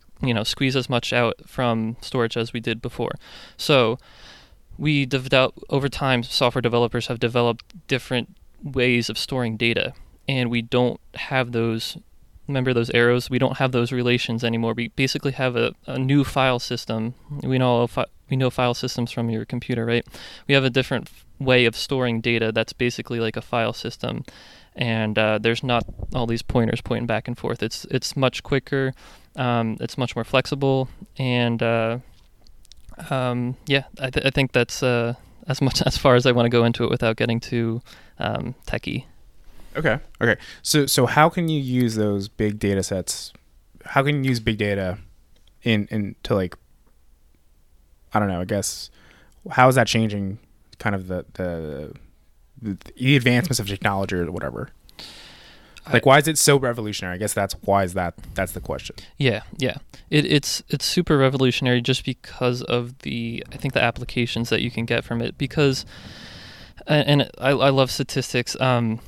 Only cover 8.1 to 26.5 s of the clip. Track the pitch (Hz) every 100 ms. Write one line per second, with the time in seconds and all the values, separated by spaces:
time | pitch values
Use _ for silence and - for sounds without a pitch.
8.1 | 127 - - - - 147 131 123 120 113
9.1 | 113 - 131 120 110 117 110 - - -
10.1 | - - 135 123 120 117 123 123 - -
11.1 | - - 131 123 117 117 113 - - -
12.1 | - - - - 135 127 123 117 120 120
13.1 | 123 - 123 131 131 131 123 120 127 123
14.1 | 120 - 117 117 113 117 113 117 - 135
15.1 | 147 143 131 131 120 117 - - 131 131
16.1 | 143 135 139 131 123 - 120 - 113 113
17.1 | 123 - 143 127 131 127 120 120 - -
18.1 | - - 131 127 123 123 120 123 - 120
19.1 | - 117 110 110 123 - 120 117 117 -
20.1 | - - - - 139 131 127 127 123 -
21.1 | - - - 131 127 117 110 - 135 123
22.1 | 113 117 117 113 113 113 - 120 - 113
23.1 | 120 113 113 - 120 113 117 - - -
24.1 | 117 - - - - - - 120 113 107
25.1 | 107 107 110 113 117 131 120 - - -
26.1 | 135 117 117 -